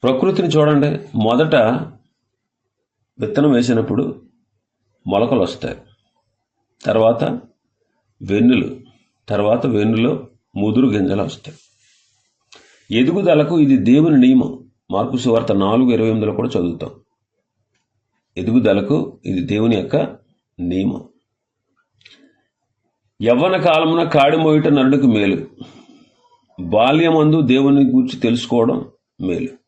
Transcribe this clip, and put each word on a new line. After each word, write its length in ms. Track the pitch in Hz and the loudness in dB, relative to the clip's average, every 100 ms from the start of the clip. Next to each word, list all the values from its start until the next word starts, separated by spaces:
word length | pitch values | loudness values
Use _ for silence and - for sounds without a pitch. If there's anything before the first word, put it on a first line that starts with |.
ప్రకృతిని 460 | 123 131 190 185 175 | -2 0 0 0 0
చూడండి, 500 | 151 151 147 143 147 - | 2 2 2 0 -4 -8
మొదట 400 | 113 110 123 156 156 110 131 160 - _ _ _ _ _ _ _ _ _ _ _ _ | -4 0 0 2 2 2 0 -6 -16 _ _ _ _ _ _ _ _ _ _ _ _
విత్తనం 320 | 113 - 143 | -6 0 2
వేసినప్పుడు 720 | 127 120 113 104 107 - - _ _ _ _ _ _ _ _ - | 2 2 0 -2 -4 -4 -8 _ _ _ _ _ _ _ _ -4
మొలకలు 320 | 196 240 123 | -2 0 0
వస్తాయి, 360 | 87 - 62 - _ _ _ _ _ _ _ _ _ _ | -2 -6 -12 -14 _ _ _ _ _ _ _ _ _ _
తర్వాత 400 | - 110 110 117 - 120 - _ _ _ _ _ _ _ | -4 0 2 0 -4 -6 -14 _ _ _ _ _ _ _
వెన్నులు, 580 | 98 101 117 123 - - - _ _ _ - | -6 0 2 2 -2 -10 -20 _ _ _ -8
తర్వాత 380 | 104 104 120 147 | -2 0 0 0
వెన్నులో 600 | 110 104 113 120 156 - _ _ - | -2 0 0 -2 -4 -10 _ _ -6
ముదురు 300 | 104 110 123 | -2 0 0
గింజలు 360 | 104 92 98 | 0 -2 -2
వస్తాయి. 360 | 90 - - - _ _ _ _ _ _ _ _ _ - _ _ _ 107 | -6 -10 -20 -20 _ _ _ _ _ _ _ _ _ -20 _ _ _ 0
ఎదుగుదలకు 600 | 131 175 175 151 151 170 | 0 0 2 2 2 2
ఇది 160 | 143 131 | 2 2
దేవుని 440 | 101 131 165 147 | 4 4 4 4
నియమం. 500 | 123 131 - - - _ _ | 4 4 0 -8 -20 _ _
మార్కు 260 | 95 113 123 | -6 -4 -4
సువార్త 360 | 123 113 113 | 0 0 0
నాలుగు 380 | 101 98 113 127 | -2 0 2 2
ఇరవై 180 | 113 110 | 2 0
ఎనిమిదిలో 240 | 110 107 | -2 -4
కూడా 160 | - 131 | -4 -4
చదువుతాం. 420 | 110 87 82 78 - _ _ _ _ _ _ _ _ _ _ _ _ _ - | -4 -4 -6 -12 -16 _ _ _ _ _ _ _ _ _ _ _ _ _ -10
ఎదుగుదలకు 840 | 92 120 107 98 98 151 - - - | -2 0 0 -2 -2 -4 -4 -12 -8
ఇది 140 | 95 | -6
దేవుని 360 | 85 101 110 107 | -4 -2 0 -2
యొక్క 200 | 85 143 - - _ _ _ _ | -2 -4 -4 -10 _ _ _ _
నియమం. 480 | 87 92 98 - - _ _ _ _ _ _ _ _ _ _ _ _ _ _ _ _ _ _ _ _ _ | -6 -4 -4 -6 -14 _ _ _ _ _ _ _ _ _ _ _ _ _ _ _ _ _ _ _ _ _
యవ్వన 340 | 107 123 175 185 | 0 2 2 0
కాలమున 520 | 170 160 160 165 160 | 0 0 0 0 0
కాడి 280 | 156 139 160 | 2 2 2
మోయుట 300 | 156 151 156 | 2 2 2
నరునికి 400 | 143 131 139 127 | 2 2 2 2
మేలు, 400 | 110 98 87 78 - - - _ _ _ _ _ _ _ - | 2 0 -2 -6 -18 -20 -20 _ _ _ _ _ _ _ -14
బాల్యమందు 800 | 90 104 120 151 165 165 151 160 | -2 2 4 4 2 2 2 2
దేవుని 500 | 131 127 139 143 135 | 2 2 4 4 4
గూర్చి 300 | 127 123 - | 2 0 -2
తెలుసుకోవడం 640 | 117 120 - 123 117 - - _ _ _ | -2 -2 -2 0 0 -2 -8 _ _ _
మేలు. 280 | 92 87 85 - | -6 -6 -8 -14